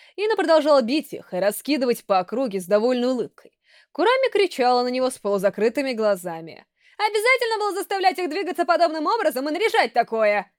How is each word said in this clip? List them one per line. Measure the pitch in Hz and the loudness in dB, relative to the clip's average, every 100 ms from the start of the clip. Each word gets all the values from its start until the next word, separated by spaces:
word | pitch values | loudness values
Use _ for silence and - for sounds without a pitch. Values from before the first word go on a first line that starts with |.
| - - | -18 -4
Ина | 415 427 | -2 0
продолжала | 330 320 294 285 | 4 4 6 4
бить | 226 302 294 | 4 -2 -4
их | - - | -12 -8
и | 180 | -2
раскидывать | 196 208 - 294 254 226 - | -2 -2 -2 0 0 -2 0
по | 190 | 0
округе | 180 220 269 190 | 0 -4 -4 -4
с | 175 | 0
довольной | 208 233 254 247 | 2 2 0 0
улыбкой. | 254 165 _ - _ _ _ _ | -2 -6 _ -20 _ _ _ _
Курами | - 392 523 523 | -2 2 2 2
кричала | 403 392 - 240 247 | 0 0 2 2 2
на | 247 | 0
него | 254 254 | -2 -4
с | - | -4
полузакрытыми | 202 202 190 185 220 233 269 | -2 0 0 0 0 0 -4
глазами. | 233 214 196 180 165 165 - - _ _ - | -2 0 0 -4 -12 -14 -20 -20 _ _ -4
«Обязательно | 427 427 440 508 480 440 | -2 0 2 2 0 -2
было | 415 | -2
заставлять | 381 370 392 370 285 | -4 -4 0 0 0
их | 359 | -4
двигаться | 311 359 349 339 | -4 -6 -4 0
подобным | 330 339 311 311 | 2 2 0 -2
образом | 453 311 254 285 | 0 0 -2 -4
и | |
наряжать | 311 427 440 262 | -2 0 2 0
такое!» | - 233 226 214 208 185 | 0 -2 0 2 0 -4